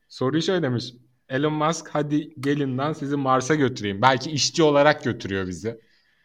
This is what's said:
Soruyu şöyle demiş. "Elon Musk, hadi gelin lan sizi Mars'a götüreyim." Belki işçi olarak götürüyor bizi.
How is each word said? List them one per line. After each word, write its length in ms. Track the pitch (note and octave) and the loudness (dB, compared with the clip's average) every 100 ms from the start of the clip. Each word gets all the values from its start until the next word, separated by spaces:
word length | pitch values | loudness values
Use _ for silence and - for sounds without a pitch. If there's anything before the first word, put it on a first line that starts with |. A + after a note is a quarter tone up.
| _ | _
Soruyu 340 | - C3 D3+ | -6 -2 0
şöyle 200 | D#3+ F#3 | 0 0
demiş. 220 | C#3+ A#2+ - - _ _ - | 0 -2 -6 -12 _ _ -8
"Elon 240 | C3 D3+ | -2 -2
Musk, 360 | D3+ D3+ D#3+ - | 0 0 -2 -4
hadi 420 | D3+ D3 D3 D3+ - | -4 -2 -2 -4 -6
gelin 380 | C3+ C#3+ C3+ B2+ | -2 -2 -2 -2
lan 140 | D3 | -4
sizi 240 | D3+ C#3 C#3+ | -4 -4 -2
Mars'a 380 | C3 C3 B2+ | 2 2 2
götüreyim." 480 | D#3 B2+ - G2+ G2 | 2 2 0 -4 2
Belki 280 | G2 C3+ D#3+ | 4 4 0
işçi 320 | D3 - - | -2 -2 2
olarak 420 | D#3 C#3+ C#3+ - | 4 6 4 4
götürüyor 420 | B2+ F#2+ F#2 G2 F#2 | 0 -4 -4 -4 -4
bizi. 320 | E2+ G#2+ A2+ _ _ _ _ | -6 -8 -10 _ _ _ _